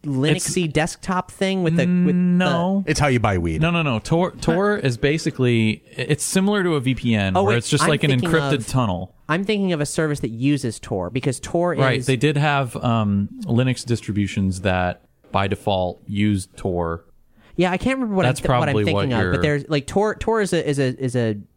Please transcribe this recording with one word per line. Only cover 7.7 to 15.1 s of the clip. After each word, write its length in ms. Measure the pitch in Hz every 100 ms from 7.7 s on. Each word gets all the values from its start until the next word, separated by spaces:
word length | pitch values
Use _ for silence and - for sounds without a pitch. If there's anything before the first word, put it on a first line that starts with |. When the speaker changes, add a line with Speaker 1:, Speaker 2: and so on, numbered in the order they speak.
Speaker 2:
just 140 | 147
Speaker 1:
I'm 40 | -
Speaker 2:
like 120 | 147
an 60 | 151
Speaker 1:
thinking 180 | 127 120
Speaker 2:
encrypted 260 | 160 143 143
Speaker 1:
of, 80 | 110
Speaker 2:
tunnel. 480 | 135 113 90 92 _ -
Speaker 1:
I'm 140 | 160
thinking 280 | 196 208 190
of 80 | 165
a 60 | 143
service 340 | - 156 143
that 80 | 127
uses 480 | 113 135 143 123 -
Tor, 280 | - 104 90
because 300 | 123 135 123
Tor 300 | - 170 175
Speaker 2:
Right, 240 | 170 131 120
Speaker 1:
is 80 | 127
Speaker 2:
they 100 | 131
did 200 | 147 143
have, 400 | 151 143 131 -
um, 520 | - 117 104 101 101 -
Linux 400 | 196 120 127 123 -
distributions 720 | 117 - 104 98 - 95 92
that 400 | 98 92 90 - _